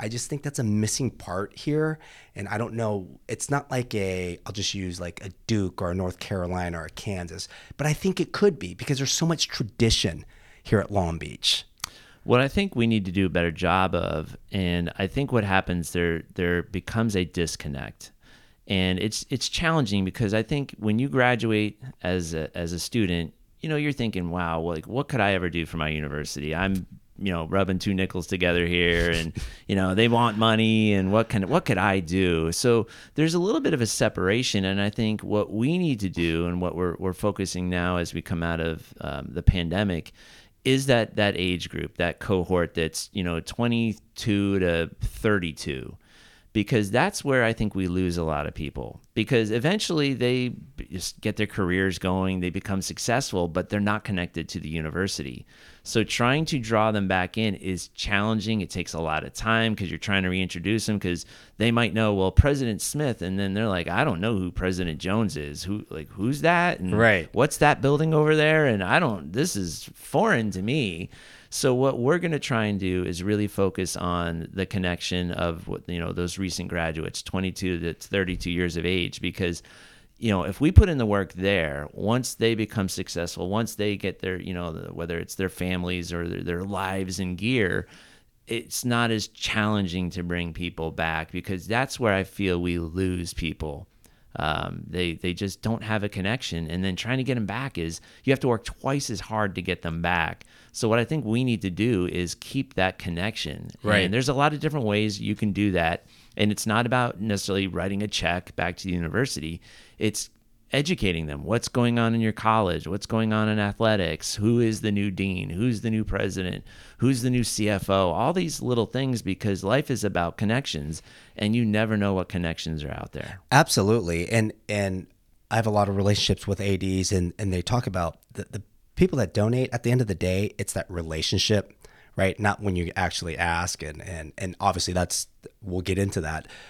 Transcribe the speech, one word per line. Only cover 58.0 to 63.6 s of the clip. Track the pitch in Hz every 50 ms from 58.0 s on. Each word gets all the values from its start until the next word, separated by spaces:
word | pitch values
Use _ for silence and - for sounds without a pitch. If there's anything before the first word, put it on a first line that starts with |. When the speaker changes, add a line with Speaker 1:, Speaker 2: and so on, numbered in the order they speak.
| - - 104 101 104 110 110 110 92 110 113 107
Speaker 2:
It | 90 -
takes | - 95 85 - -
a | 80
lot | 82 78 78 78
of | - - -
time | - - 113 113 113 113 113 107
'cause | - 101 82
you're | 80 78
trying | - - 98 98 95
to | 90
reintroduce | 90 95 92 87 - 87 82 98 110 110 -
them | - 107 98
'cause | - 92 87 80 - - - - - - - -
they | 107 117
might | 117 117 117 101 78
know, | 110 110 107 101
"Well, | 98 95 95
President | - - - 143 147 135 135 117 104 90
Smith," | - - - 147 151 135 110 -
and | 85 92 95 98
then | 101 95
they're | 95 104